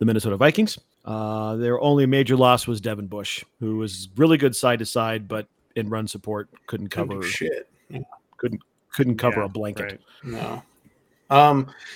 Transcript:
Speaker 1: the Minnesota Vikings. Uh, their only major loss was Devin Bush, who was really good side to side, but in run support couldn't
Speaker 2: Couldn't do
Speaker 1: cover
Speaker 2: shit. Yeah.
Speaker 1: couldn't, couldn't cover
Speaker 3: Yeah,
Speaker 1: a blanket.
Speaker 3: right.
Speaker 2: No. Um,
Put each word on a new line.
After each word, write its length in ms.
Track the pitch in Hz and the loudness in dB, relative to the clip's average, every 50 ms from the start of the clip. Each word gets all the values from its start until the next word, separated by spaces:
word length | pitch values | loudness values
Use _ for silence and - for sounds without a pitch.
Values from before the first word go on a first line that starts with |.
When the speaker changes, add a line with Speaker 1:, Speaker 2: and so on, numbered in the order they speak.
Speaker 1:
the 40 | 110 | 0
Minnesota 320 | 113 110 110 104 113 98 | 2 2 2 0 -2 2
Vikings. 440 | 98 127 156 160 208 220 208 - - - _ _ _ _ | 4 4 4 4 2 0 0 -2 -8 -16 _ _ _ _
Uh, 500 | - 110 110 110 107 110 110 107 110 110 | -10 -8 -6 -6 -6 -6 -4 -4 -4 -4
their 260 | 113 120 120 123 120 | -2 -2 -2 0 2
only 260 | 139 147 147 143 135 | 2 4 4 4 4
major 280 | 127 135 139 135 117 131 | 4 4 4 4 4 4
loss 300 | 127 127 123 123 120 - | 6 6 8 6 6 2
was 140 | 120 117 104 | -2 -6 -4
Devin 260 | 95 117 107 104 101 | -4 -6 -6 -6 -8
Bush, 380 | 92 101 104 101 - - - - _ _ - | -10 -10 -10 -10 -10 -10 -10 -12 _ _ -8
who 160 | 117 110 110 | -6 -4 -4
was 320 | 110 110 104 92 92 95 95 95 | -4 -4 -6 -8 -10 -14 -6 0
really 200 | 113 156 165 160 143 | 4 6 6 6 6
good 180 | 143 131 113 | 4 2 2
side 240 | - - 127 120 113 | 2 2 2 2 0
to 60 | 110 | -2
side, 420 | - - 120 113 113 113 113 104 92 | -2 -2 -2 -2 -2 -2 -6 -6 -8
but 180 | 110 107 104 - _ _ _ _ - | -8 -8 -8 -10 _ _ _ _ -8
in 120 | 117 110 104 | -6 -6 -4
run 200 | 110 110 107 104 | -4 -6 -6 -6
support 400 | - 101 - 107 107 104 104 - _ _ _ | -10 -10 -10 -8 -8 -8 -8 -12 _ _ _
couldn't 220 | - - 98 98 95 | -10 -10 -10 -8 -8
Speaker 2:
Couldn't 200 | - 175 165 127 | -6 -6 -6 -6
do 40 | 101 | -6
Speaker 1:
cover 60 | 95 92 85 | -6 -6 -6
Speaker 2:
shit. 400 | - - - 156 143 - - _ _ _ _ - | -6 -6 -6 -6 -6 -8 -10 _ _ _ _ -16
Yeah. 120 | 147 127 135 - - - _ _ _ | -14 -14 -14 -16 -20 -20 _ _ _
Speaker 1:
couldn't, 260 | - - 120 110 - _ _ _ _ _ _ | -6 -6 -6 -6 -8 _ _ _ _ _ _
couldn't 260 | - - 139 123 117 110 | -2 0 0 0 0 0
cover 220 | - 123 110 113 | -2 -2 -2 -2
Speaker 3:
Yeah, 20 | 104 | -4
Speaker 1:
a 20 | 98 | -4
blanket. 360 | 98 110 104 104 101 - 98 | -6 -8 -8 -8 -8 -8 -10
Speaker 3:
right. 160 | 101 98 - _ _ _ _ - | -10 -12 -14 _ _ _ _ -14
Speaker 2:
No. 380 | 131 117 113 113 113 117 120 - _ _ _ _ _ _ _ _ _ _ _ _ - | -12 -12 -10 -10 -10 -10 -12 -16 _ _ _ _ _ _ _ _ _ _ _ _ 4
Um, 420 | 139 143 147 147 143 139 131 135 - - - - - | 6 8 8 8 6 4 0 -2 -8 -18 -20 -20 -20